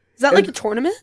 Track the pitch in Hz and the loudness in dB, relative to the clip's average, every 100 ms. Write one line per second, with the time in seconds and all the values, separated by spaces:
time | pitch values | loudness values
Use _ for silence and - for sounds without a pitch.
0 | _ - 269 - 190 247 220 214 294 427 | _ -4 2 2 2 -4 -6 -4 -4 -6